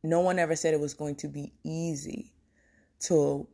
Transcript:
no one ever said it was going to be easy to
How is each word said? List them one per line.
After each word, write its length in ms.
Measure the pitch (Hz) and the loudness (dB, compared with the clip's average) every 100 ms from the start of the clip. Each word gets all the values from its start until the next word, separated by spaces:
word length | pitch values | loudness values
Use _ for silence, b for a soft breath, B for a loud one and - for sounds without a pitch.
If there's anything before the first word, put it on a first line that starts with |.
no 180 | 160 165 | 2 4
one 180 | 180 180 | 4 2
ever 160 | 165 160 | 2 2
said 180 | 165 | 2
it 60 | 156 | 2
was 140 | 147 | 0
going 220 | - 151 143 | -4 -8 -6
to 120 | 147 | -8
be 240 | 143 143 _ | -10 -12 _
easy 720 | 160 160 170 147 143 - - _ _ b b b b b | -8 -4 -4 -4 -6 -10 -12 _ _ b b b b b
to 460 | - 165 143 143 - | 2 4 4 0 -6